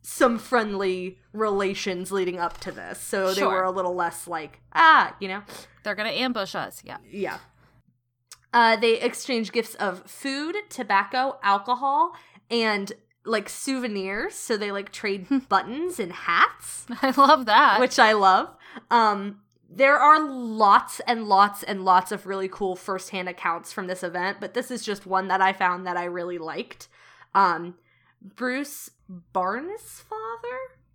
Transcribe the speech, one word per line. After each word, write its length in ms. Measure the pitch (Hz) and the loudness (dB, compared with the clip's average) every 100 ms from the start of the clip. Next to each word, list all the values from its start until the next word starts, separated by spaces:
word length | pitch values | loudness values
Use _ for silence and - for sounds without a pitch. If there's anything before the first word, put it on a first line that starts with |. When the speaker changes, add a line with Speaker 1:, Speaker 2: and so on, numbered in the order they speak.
Speaker 1:
some 340 | - - 262 233 | -14 0 2 2
friendly 800 | - 247 214 196 196 185 180 - _ | -2 -2 -2 -4 -4 -4 -8 -14 _
relations 800 | 208 214 196 196 196 202 180 180 | -4 -2 0 -2 -4 -6 -6 -6
leading 260 | 196 180 175 | -4 -4 -4
up 200 | 170 - | -6 -6
to 120 | 190 | -14
this. 280 | - 87 - | -12 -14 -14
So 340 | - 202 190 | -6 -2 0
they 60 | 190 | 0
Speaker 2:
Sure. 80 | 190 | 0
Speaker 1:
were 100 | 185 | 0
a 80 | 185 | -2
little 240 | 185 185 180 | -2 -4 -2
less 320 | 170 - - | -4 -6 -10
like, 320 | 165 147 _ _ - | -10 -10 _ _ 6
"Ah," 400 | 320 294 185 - | 8 8 4 -4
you 80 | 196 | -8
know? 120 | 196 202 - - _ | -8 -12 -20 -20 _
Speaker 2:
They're 120 | 214 196 | -8 -6
gonna 140 | 220 | -4
ambush 440 | 175 254 233 190 190 | -2 -4 -4 -6 -6
us, 260 | 107 - | -8 -12
yeah. 140 | - - _ | -16 -18 _
Speaker 1:
Yeah. 280 | 196 180 90 - _ _ _ _ _ _ _ _ - _ | -8 -8 -8 -16 _ _ _ _ _ _ _ _ -20 _
Uh, 220 | 233 226 226 | 4 4 4
they 240 | 233 226 | 2 2
exchanged 520 | 240 - - 240 214 | 0 -4 -4 -4 -2
gifts 220 | 233 220 - | -4 -4 -6
of 280 | 202 185 - | -6 -6 -16
food, 460 | - 277 269 311 403 415 | -10 -8 -6 -6 -8 -10
tobacco, 680 | - 220 196 202 254 262 - | -12 0 0 2 -2 -2 -2
alcohol, 720 | 196 202 208 247 269 285 339 - _ _ _ | 0 0 0 -2 0 2 0 -2 _ _ _
and, 420 | 233 226 208 196 - _ _ 240 | -2 0 -2 -6 -12 _ _ -4
like, 240 | 220 202 | -4 -4
souvenirs. 840 | - - 262 240 202 190 202 349 - | -10 -6 -4 -4 -6 -6 -6 -8 -8
So 220 | - 214 | -4 -4
they, 140 | 208 | -4
like, 200 | 202 202 | -6 -10
trade 340 | - 208 196 185 | -8 -6 -6 -2
Speaker 2:
Hmm. 120 | 277 | -2
Speaker 1:
buttons 600 | - 190 - 262 359 330 | 2 0 0 -6 -6 -4
and 120 | 185 | -8
hats. 720 | 175 - 175 403 - - - - | -6 -2 2 2 0 -16 -16 -12
Speaker 2:
<laughs> 80 | 240 | -2
I 100 | 269 | 0
love 340 | 254 269 311 226 | 6 6 6 6
that. 320 | 220 285 208 | 6 6 4
Speaker 1:
Which 180 | 240 - | 2 4
I 140 | 220 | 6
love. 420 | 214 190 190 320 - - - _ | 6 6 4 0 -12 -20 -20 _
Um, 480 | 240 220 202 202 202 _ _ _ | 2 4 0 -6 -12 _ _ _
there 280 | 180 269 294 | 2 4 6
are 220 | 285 311 | 8 6
lots 800 | 311 262 240 220 208 220 - - | 4 -6 -8 4 6 6 4 -8
and 260 | - 233 214 | -4 -2 4
lots 360 | 196 202 208 | 6 6 2
and 200 | - 196 | -8 -4
lots 280 | 185 180 185 | 4 4 2
of 160 | 202 185 | -10 -6
really 200 | 196 190 | -6 -6
cool 260 | - 196 185 | -4 -6 -6
firsthand 520 | - 190 - 190 180 | -6 -8 -6 -8 -8
accounts 460 | 175 180 170 - | -4 -4 -4 -8
from 140 | - 180 | -10 -8
this 160 | 185 | -6
event, 340 | 180 175 180 196 | -6 -4 -6 -6
but 140 | 196 | -6
this 160 | 233 254 | -6 -6
is 160 | 247 - | -8 -6
just 220 | 202 185 | -8 -2
one 220 | 190 190 | -4 0
that 120 | 190 | 2
I 100 | 190 | 2
found 360 | 190 185 180 185 | 2 -2 -2 -4
that 100 | 175 | -4
I 60 | |
really 340 | 175 175 175 175 | -4 -6 -8 -8
liked. 520 | 160 151 240 - - _ _ _ _ | -8 -10 -12 -16 -20 _ _ _ _
Um, 420 | 196 190 165 175 175 _ _ _ _ | 2 2 2 -6 -12 _ _ _ _
Bruce 680 | 196 - 247 262 285 - - _ - | -20 -6 -4 -4 -6 -12 -18 _ -20
Barnes' 960 | 180 _ 190 180 226 330 440 - - _ | -20 _ -2 -2 -4 -8 -12 -14 -20 _
father? 500 | 427 440 466 480 508 508 523 539 | -12 -10 -10 -10 -10 -12 _ _